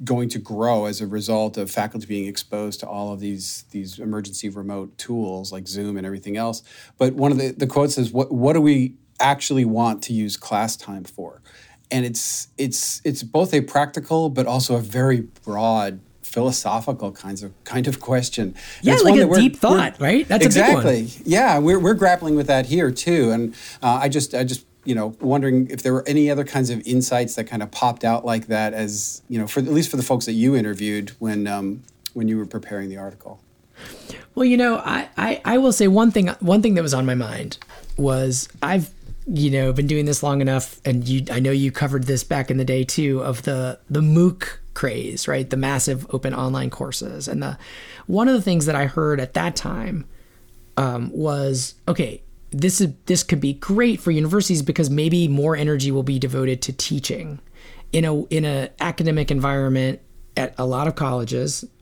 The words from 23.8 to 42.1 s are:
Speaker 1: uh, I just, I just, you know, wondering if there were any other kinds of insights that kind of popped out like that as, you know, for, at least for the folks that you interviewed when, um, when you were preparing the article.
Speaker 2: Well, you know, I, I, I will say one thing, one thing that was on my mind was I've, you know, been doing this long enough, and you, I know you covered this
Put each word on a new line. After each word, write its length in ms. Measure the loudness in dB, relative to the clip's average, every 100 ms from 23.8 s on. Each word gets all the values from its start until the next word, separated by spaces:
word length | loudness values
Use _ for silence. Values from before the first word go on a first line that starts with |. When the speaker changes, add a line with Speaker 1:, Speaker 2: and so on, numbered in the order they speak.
Speaker 1:
uh, 180 | 0 2
I 80 | 2
just, 260 | 0 -2 -2
I 80 |
just, 220 | -2 -4 -10 _
you 120 | -4 -2
know, 200 | -2 -4
wondering 480 | 0 2 4 2 2
if 140 | -2
there 80 | -2
were 160 | 0 2
any 220 | 2 4
other 160 | 2 -2
kinds 240 | -2 -2
of 120 | -2 -2
insights 500 | 0 2 0 -2 -4
that 100 | -6
kind 160 | -6
of 80 | -8
popped 340 | -2 -2 0 0
out 180 | 0
like 240 | 0 -2 0
that 260 | 0 0
as, 480 | -2 -4 -6 -8 -10 -6
you 100 | -4
know, 80 | -2
for, 140 | -2
at 60 | 2
least 260 | 2 2
for 60 | -2
the 60 |
folks 220 | 0 -2 0
that 40 |
you 240 | 2 4 4
interviewed 540 | 2 -2 -4 -4 -6 -6
when, 260 | -4 -2 -2
um, 360 | -4 -6 -8 -12 _ -12
when 160 | -4 -2
you 80 | -2
were 80 | -4
preparing 420 | -8 -10 -8 -8
the 80 | -10
article. 460 | -14 -16 -20 -20 _ _ _ -20 -20 -18 -18 -18 -10
Speaker 2:
Well, 120 | 0 4
you 100 | 4
know, 220 | 4 0
I, 320 | -2 -6 -6 -4
I, 240 | -4 -2
I 140 | 0 4
will 160 | 4
say 160 | 6 6
one 220 | 6 6
thing, 180 | 6 2 0
one 220 | 2 4
thing 140 | 6 4
that 80 |
was 100 | 2
on 120 | 2 2
my 100 | 0
mind 420 | -2 -6 -10 -12 -18 -18 -8 -2
was 500 | 0 2 0 -2 -6 -6
I've, 280 | 0 0 -2 -8 -16 -12 -4
you 240 | 0 2
know, 220 | 2 2
been 140 | 2 2
doing 180 | 2 0
this 180 | 0
long 160 | 0 0
enough, 400 | 2 0 -2 -6 -2
and 200 | 0 0
you, 200 | -2 -2
I 120 | 0
know 100 | 0
you 180 | 2 0
covered 360 | 0 -2 0
this 180 | 0